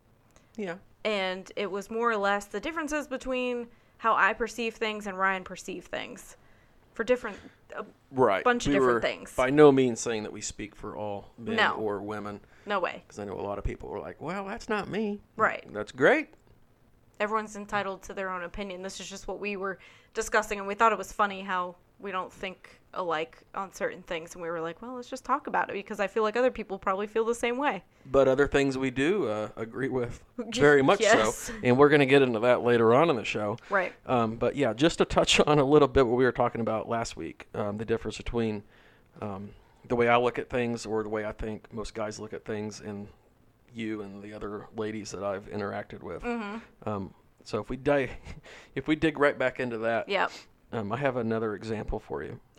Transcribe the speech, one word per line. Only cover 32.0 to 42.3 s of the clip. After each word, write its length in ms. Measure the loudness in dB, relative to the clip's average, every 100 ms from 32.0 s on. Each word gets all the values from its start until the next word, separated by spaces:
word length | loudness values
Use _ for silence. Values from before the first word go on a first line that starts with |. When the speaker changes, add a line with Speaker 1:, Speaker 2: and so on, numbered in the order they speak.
| 8
Speaker 1:
get 160 | 6
into 160 | 6 4
that 240 | 4 4
later 320 | 6 6 8
on 160 | 6 6
in 60 | 2
the 80 |
show. 320 | -2 -4 -2 -4 -2
Speaker 2:
Right. 240 | -2 -2 -6 -2
Speaker 1:
Um, 300 | 0 0 0
but 180 | -2
yeah, 180 | 0 0
just 240 | 2 2 2
to 60 |
touch 360 | 2 4 4 4
<laughs> 60 | 6
on 120 | 6
a 60 |
little 240 | 8 8 8
bit 180 | 6 4
what 100 | 4
we 80 |
were 80 | 4
talking 280 | 4 0 0
about 280 | -2 -2 -2
last 280 | -4 -4 -8
week, 320 | -10 -12 -12
um, 260 | -6 -6 -4
the 60 |
difference 320 | -2 -4 -4 -8
between, 460 | -6 -2 -2 -4 -8 -20 -20 _ _ -12
um, 300 | -10 -10 -12 -16 _ _ -4
the 80 | 2
way 120 | 4
I 80 | 4
look 200 | 4 -2
at 100 | -4
things 380 | -2 -2 -4 -4
or 160 | -4
the 60 | -2
way 180 | -4 -4
I 60 |
think 380 | -6 -8 -10 -12
most 220 | -12 -10
guys 260 | -8 -8 -8
look 120 | -12